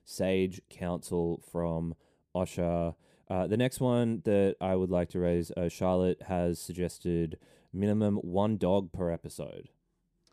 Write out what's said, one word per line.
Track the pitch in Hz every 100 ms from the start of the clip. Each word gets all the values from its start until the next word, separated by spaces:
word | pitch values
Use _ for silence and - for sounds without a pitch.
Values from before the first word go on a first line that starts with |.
| -
sage | - 92 95 92 92 -
counsel | - 90 87 - 87 85 85 -
from | 87 85 82 85 80 _ _ _ 90
Osher. | 92 - 85 85 85 - _ _ -
Uh, | 92 90
the | 107
next | 127 -
one | 127 120 117 113 110
that | 101 98 -
I | 92 92
would | 92
like | 90 85
to | 92
raise, | 87 87 82 -
uh, | 85
Charlotte | - 92 90 92 87
has | - 90 87 82
suggested | - 87 87 - 87 85 82 - - _ _
minimum | 95 104 104 104 101
one | 87 90 107 107
dog | 87 98 92
per | 92 87
episode. | 82 - - 76 50 - _ _ _ _ _ _